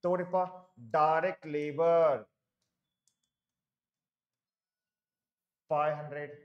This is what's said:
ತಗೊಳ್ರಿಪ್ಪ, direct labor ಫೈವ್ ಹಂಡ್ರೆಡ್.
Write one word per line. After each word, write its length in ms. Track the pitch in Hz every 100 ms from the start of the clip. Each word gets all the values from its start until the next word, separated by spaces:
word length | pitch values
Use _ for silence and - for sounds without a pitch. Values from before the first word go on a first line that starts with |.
ತಗೊಳ್ರಿಪ್ಪ, 340 | 175 180 175 - - - - - 117 151
direct 480 | 151 160 175 - 156 147
labor 640 | 147 143 165 170 160 131 107 _ _ _ _ _ _ _ _ _ _ _ _ _ _ _ _ _ _ _ _ _ _ _ _ _ _ _ _ _ _ _ _ _ _
ಫೈವ್ 220 | 151 151 147
ಹಂಡ್ರೆಡ್. 360 | 147 143 147 -